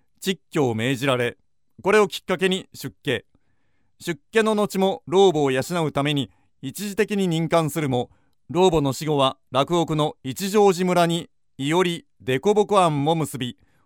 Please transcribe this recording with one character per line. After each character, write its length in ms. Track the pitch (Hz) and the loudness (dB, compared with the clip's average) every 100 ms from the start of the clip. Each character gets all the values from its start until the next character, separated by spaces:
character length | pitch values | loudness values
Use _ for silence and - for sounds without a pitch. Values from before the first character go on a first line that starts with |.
| _ _ | _ _
蟄 180 | - 196 _ | -6 -6 _
居 100 | 165 | -2
を 160 | 131 110 | 0 0
命 200 | 120 131 | -2 -2
じ 100 | 139 | -2
ら 100 | 123 | 0
れ、 200 | 120 - _ _ _ - | -2 -6 _ _ _ -8
こ 100 | 185 | 2
れ 80 | 214 | 4
を 80 | 202 | 2
き 120 | - | -2
っ 20 | |
か 140 | - 185 | -6 -2
け 100 | 190 | -2
に 220 | 190 - | -2 -8
出 220 | - 143 - | -14 -14 -8
家。 220 | - 120 - _ _ _ _ _ _ _ | -4 -4 -6 _ _ _ _ _ _ _
出 200 | - 170 _ | -12 -12 _
家 100 | 220 | 0
の 120 | 220 208 | 2 0
後 220 | 202 190 | -2 0
も 260 | 190 - - | 0 -2 0
老 240 | 175 196 | 4 4
母 80 | 156 | 4
を 120 | 139 | 2
養 100 | 131 127 170 151 | 0 -2 -2 -2
う 60 | |
た 120 | 139 | -2
め 100 | 143 | -2
に 180 | 143 117 _ _ _ | -2 -4 _ _ _
一 280 | 135 - 208 | -14 -10 -6
時 60 | 196 | -2
的 220 | 214 202 | -2 -2
に 100 | 185 | -2
任 220 | 165 160 | -2 0
官 200 | 170 156 | 0 0
す 120 | 165 | -2
る 80 | 147 | -4
も、 220 | 123 117 _ _ _ - | -4 -6 _ _ _ -6
老 200 | 151 185 | 2 2
母 120 | 165 | 2
の 120 | 139 | 0
死 120 | 127 156 | -2 -2
後 120 | 147 | 0
は 200 | 135 - _ | 0 -2 _
洛 340 | 127 143 175 151 | -2 0 0 0
北 100 | 151 | 0
の 200 | 151 - | -2 -4
一 260 | 131 117 190 | -10 -8 -2
乗 240 | 214 202 | 4 4
寺 120 | 175 185 | 4 2
村 220 | 175 170 | 2 2
に、 220 | 170 - _ _ - | 0 -6 _ _ -8
伊 160 | 139 | -2
織、 320 | 170 185 170 - _ | 0 0 -2 -12 _
凸 320 | 101 131 202 | -4 0 2
凹 260 | 214 190 202 | 2 2 2
庵 240 | 175 147 | 2 2
も 120 | 143 165 | 0 0
結 220 | 147 131 | -2 -6
び、 200 | 123 - _ _ | -8 -10 _ _